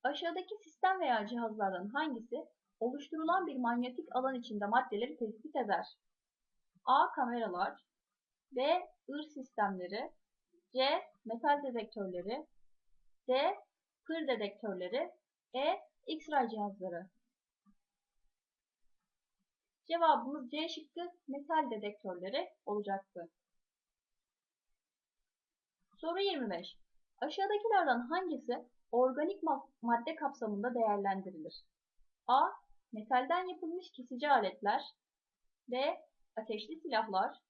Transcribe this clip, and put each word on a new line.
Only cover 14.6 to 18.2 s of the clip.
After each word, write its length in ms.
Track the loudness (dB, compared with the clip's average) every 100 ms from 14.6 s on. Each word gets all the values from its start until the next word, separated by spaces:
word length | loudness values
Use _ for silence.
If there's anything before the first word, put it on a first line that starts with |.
| -6 -4 -2 -2 -4 -8 _ _ _
E. 60 | 0 0 0 -6 _ -8
X-ray 420 | -8 0 2 2
cihazları. 600 | -2 -6 -4 -8 -8 -12 _ _ _ _ _ _ _ _ _ _ _